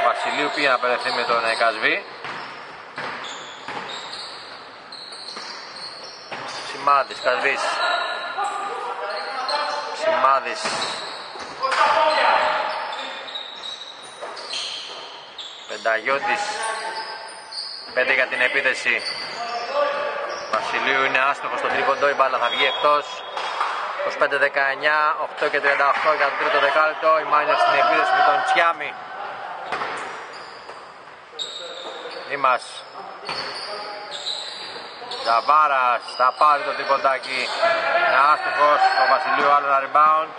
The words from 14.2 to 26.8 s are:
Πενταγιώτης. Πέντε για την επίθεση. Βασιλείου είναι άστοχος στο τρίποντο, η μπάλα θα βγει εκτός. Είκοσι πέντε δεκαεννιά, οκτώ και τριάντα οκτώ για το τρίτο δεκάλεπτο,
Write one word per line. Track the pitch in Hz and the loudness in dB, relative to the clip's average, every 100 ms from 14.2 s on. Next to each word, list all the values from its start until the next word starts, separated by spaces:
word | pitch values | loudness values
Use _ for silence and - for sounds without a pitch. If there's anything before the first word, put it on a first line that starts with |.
| - - - - - - - - - - - - - - - | -12 -10 -8 -8 -8 -8 -12 -12 -14 -16 -16 -14 -14 -14 -12
Πενταγιώτης. | 107 110 110 113 139 855 831 880 855 880 1017 880 906 880 - - - - - - - - | -2 0 2 2 0 0 -2 -2 -4 -4 -4 -6 -8 -10 -10 -12 -14 -12 -10 -10 -10 -4
Πέντε | 127 135 | 0 2
για | 131 127 | 2 2
την | 127 | 2
επίθεση. | 127 139 131 120 123 113 - - - - - - 247 285 285 - - - - - - | 2 2 0 0 0 0 -2 -8 -8 -8 -6 -6 -2 0 0 0 -4 -4 -6 -8 -2
Βασιλείου | 104 101 120 120 135 | -2 -2 -2 0 2
είναι | 135 131 | 2 4
άστοχος | 139 139 131 123 | 2 0 -4 -4
στο | 127 | -2
τρίποντο, | 131 131 131 143 | 0 0 2 2
η | |
μπάλα | 135 135 123 | 4 4 4
θα | 120 | 0
βγει | 127 | 2
εκτός. | - - 147 147 - - - - - - - - - - | 2 4 4 4 0 -10 -10 -6 -6 -4 -4 -4 -6 -4
Είκοσι | 143 - | -4 0
πέντε | 147 139 | 0 4
δεκαεννιά, | 139 143 139 135 151 151 151 151 | 2 2 0 2 2 4 2 0
οκτώ | 156 - 151 | -4 -2 0
και | 143 | 2
τριάντα | 139 139 139 | 2 4 4
οκτώ | - 156 | 4 2
για | 151 | 2
το | 139 - | 2 0
τρίτο | 151 147 143 | 0 2 4
δεκάλεπτο, | 156 | 4